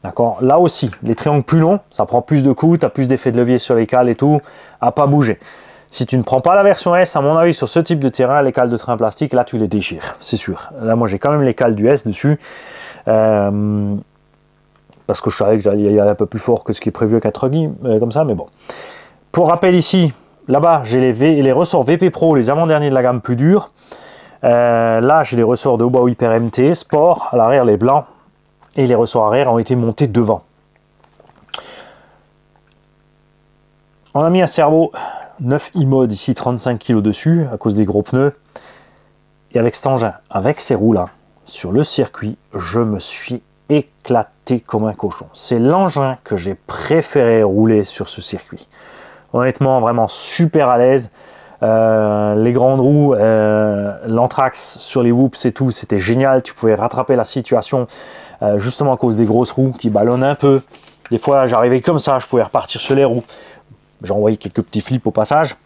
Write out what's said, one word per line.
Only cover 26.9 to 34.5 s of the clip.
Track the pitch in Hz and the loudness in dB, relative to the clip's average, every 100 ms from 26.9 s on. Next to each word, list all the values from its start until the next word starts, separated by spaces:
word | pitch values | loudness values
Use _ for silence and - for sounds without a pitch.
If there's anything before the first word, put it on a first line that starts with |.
| 151 165 170 - | 2 2 2 0
à | 123 | 2
l'arrière, | 113 139 | 4 4
les | 123 104 | 4 2
blancs, | 120 143 143 _ _ _ _ _ _ | 2 0 -2 _ _ _ _ _ _
et | - 131 | -2 0
les | 120 | 2
ressorts | 117 123 107 | 2 2 2
arrière | 120 139 | 2 2
ont | 117 | 0
été | 110 127 | 0 -2
montés | 113 110 139 | -2 -2 -2
devant. | 104 110 107 _ _ _ _ _ _ _ _ _ _ _ - - - - - _ _ _ _ _ _ _ _ _ _ _ _ _ _ _ _ _ _ _ _ _ | 0 0 -2 _ _ _ _ _ _ _ _ _ _ _ -18 -18 -20 -20 -20 _ _ _ _ _ _ _ _ _ _ _ _ _ _ _ _ _ _ _ _ _
On | 143 | -2
a | 165 | 2
mis | 180 | 2
un | |
servo | 175 | 0